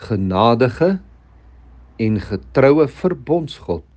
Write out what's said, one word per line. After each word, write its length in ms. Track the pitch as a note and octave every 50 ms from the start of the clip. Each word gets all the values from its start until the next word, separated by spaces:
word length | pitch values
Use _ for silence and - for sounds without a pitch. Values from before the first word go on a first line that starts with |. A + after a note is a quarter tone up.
genadige 960 | - - A2 F#2+ G2 F#2 F#2 F#2 G#2+ A#2 A#2+ A2+ C3 A#2+ - - D#3+ F#3 G3 F#3 - - - - _ _ _ - _ - - - - - - - - _ _ -
en 140 | A2+ A2 A2 G2 F2
getroue 640 | - G#2 F#2 - - - D3+ C3 C3+ C#3+ D#3+ D3+ C3+
verbondsgod. 960 | - - - F#3 F3 C#3 B2 - D#3 F3 D#3+ - - - - - F2 E2 - _ _